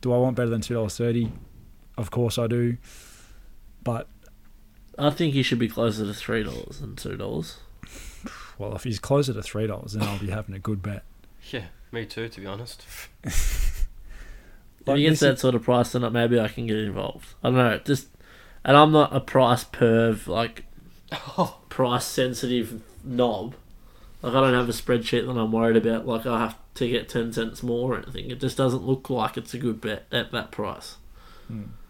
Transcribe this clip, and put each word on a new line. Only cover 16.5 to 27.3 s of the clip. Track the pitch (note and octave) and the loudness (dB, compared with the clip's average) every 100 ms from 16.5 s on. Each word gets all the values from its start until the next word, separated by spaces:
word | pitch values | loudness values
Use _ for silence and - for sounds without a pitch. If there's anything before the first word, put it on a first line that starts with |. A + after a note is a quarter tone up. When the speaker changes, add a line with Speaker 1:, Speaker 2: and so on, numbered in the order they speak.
| - A#2 | -2 -4
Speaker 2:
get | G#2+ | -2
involved. | G#2+ G2 G2 - - - | -2 -4 -6 -8 -16 -4
I | B2 | 2
don't | B2+ | 4
know, | A#2+ G#2+ | 4 2
just, | - C#3 - - - - - - | 0 -2 -2 -20 -20 -20 -20 -8
and | - C#3+ | 6 8
I'm | D#3 | 10
not | D#3 D3 | 8 6
a | C#3 | 2
price | - C3+ B2 A#2+ | 2 4 6 4
perv, | - - A#2+ A2+ A#2 G#2+ - | 0 2 4 6 4 2 -2
like, | F2+ A#2 - - - - | -2 -2 -6 -18 -18 -20
Speaker 3:
<laughs> | - - - - - | -20 -12 -12 -8 -2
Oh. | F3 - - | -2 -2 -14
Speaker 2:
price | - B2+ B2 - | 0 0 2 -2
sensitive | - B2+ A#2+ B2+ B2 A2 A2+ - - | 0 0 0 0 0 -2 -8 -14 -16
knob. | C3+ B2 B2 G#2 A2 - - - - - - - | -6 2 2 2 -6 -12 -20 -20 -20 -20 -20 -10
Like, | A#2 | 0
I | C3 | 4
don't | C3+ | 6
have | B2 A#2+ | 4 2
a | |
spreadsheet | A2 - B2 A2+ A#2+ A#2+ | -4 0 0 2 -2 0
that | B2 | -2
I'm | A2 | 0
worried | A2+ A2+ A2+ | 2 6 4
about. | A2 A2+ A2+ | 4 0 -2
Like, | A2+ B2+ | -4 -2
I | A2+ | -2
have | A2+ - - - | -2 -6 -18 -4
to | A#2+ | -2
get | A#2+ - | -2 -2
ten | B2 A#2 | -4 -2